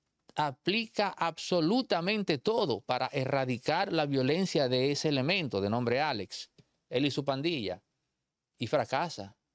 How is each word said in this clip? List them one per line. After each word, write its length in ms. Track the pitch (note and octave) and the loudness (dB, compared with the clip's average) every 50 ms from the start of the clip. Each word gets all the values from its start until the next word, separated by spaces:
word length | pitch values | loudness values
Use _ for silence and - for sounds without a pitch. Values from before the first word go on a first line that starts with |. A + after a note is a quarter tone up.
| _ _ _ _ _ - - | _ _ _ _ _ -8 -4
aplica 800 | - D3+ D3 C3 - _ - F#3+ A3+ A#3 A3 - - G#3 F#3+ - | -2 -2 -2 -4 -4 _ 0 0 0 -2 -2 -2 0 0 0 -2
absolutamente 1200 | - E3+ E3+ D#3+ - - - F#3 F3+ D#3+ D#3 G#3 B3+ C4 - G3+ E3+ E3 F#3 G#3+ G#3+ G3+ - E3+ C3+ | -2 -2 -2 -2 -4 -4 0 0 2 4 4 4 2 2 2 0 0 2 0 0 0 0 0 0 0
todo 420 | - - A3+ - G#3+ D#3 A#2 G2 | 0 0 2 2 2 2 0 -2
para 240 | - - B2+ B2 C3 B2+ - | -2 -2 -2 0 -2 -2 -2
erradicar 800 | C#3+ B2+ - - C3+ C3 B2+ B2+ A#2+ - - D3 E3+ G3 G3 E3+ | -2 -2 0 0 0 0 0 -2 -2 0 0 0 0 0 0 0
la 140 | D#3+ D3+ D3 | 0 0 2
violencia 600 | C#3 C3+ B2+ B2+ D3 F3 G3 F3+ - D#3+ C#3+ B2+ | 2 0 2 2 2 0 0 0 2 2 2 2
de 240 | B2+ B2+ C3 C#3 | 2 2 2 2
ese 180 | C#3+ C#3 - D#3+ | 0 0 0 0
elemento 520 | D3 C3+ B2+ D3 F#3+ G3+ E3+ B2+ - G2 | 2 2 2 2 0 0 0 -2 0 0
de 80 | G2 G2+ | 0 2
nombre 320 | A2 A#2+ B2 A#2 A#2+ C3 | 2 0 2 2 2 2
Alex, 480 | D3+ D#3 C3+ G#2+ F#2+ - - - - - _ - - _ _ _ _ _ | 0 0 -2 -4 -6 -8 -10 -12 -14 -16 _ -20 -20 _ _ _ _ _
él 160 | - B2+ C#3+ | -2 0 0
y 60 | D3 | 0
su 120 | C3 - C#3 | 0 0 -2
pandilla, 600 | C#3+ C3+ C3+ C#3+ E3+ F3 C#3+ G#2+ F#2 F2+ F2 - _ _ _ _ _ _ _ _ _ _ _ _ _ _ - | -2 -2 0 -2 -2 -2 -2 -2 -4 -6 -8 -10 _ _ _ _ _ _ _ _ _ _ _ _ _ _ -8
y 80 | B2+ | -4
fracasa. 720 | A2 - D3 A#2 - - C#3 E3 F3 - - G2 G2 - _ _ _ | 0 0 0 0 0 0 -2 -2 -2 -6 -8 -12 -12 -14 _ _ _